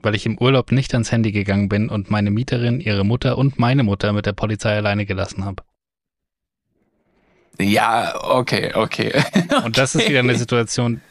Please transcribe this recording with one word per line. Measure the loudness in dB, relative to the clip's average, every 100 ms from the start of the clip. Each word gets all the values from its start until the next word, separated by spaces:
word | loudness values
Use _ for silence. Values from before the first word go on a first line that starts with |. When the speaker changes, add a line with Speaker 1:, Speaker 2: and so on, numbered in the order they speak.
Speaker 1:
weil | -2 -2
ich | -2
im | 0
Urlaub | 2 2 2
nicht | 0 2
ans | -2 0
Handy | 0 0
gegangen | 0 0 0 2
bin | 0 0
und | -4 -2
meine | 0 0
Mieterin, | 0 -2 -2 0 -2
ihre | -2 0
Mutter | 0 0 0 2
und | 2 2
meine | 2 2
Mutter | 2 0 0
mit | 0 -2
der |
Polizei | -2 -4 -2 -2 0
alleine | 0 0 -2
gelassen | -4 -6 -6
hab?“ | -8 -8 -16 _ _ _ _ _ _ _ _ _ _ _ _ _ _ _ _ _ _ -4
Speaker 2:
Ja, | 0 2 2 0 -2 -4
okay, | 0 0 2 -2 -2
okay. | -2 -2 -2 0 0 0 0
<laughs> | 0 0 0
Speaker 1:
Und | 0
das | 2 2
ist |
Speaker 2:
Okay. | 2
Speaker 1:
wieder | 2
eine | 2 0
Situation, | 0 0 0 0 -2 -2 -6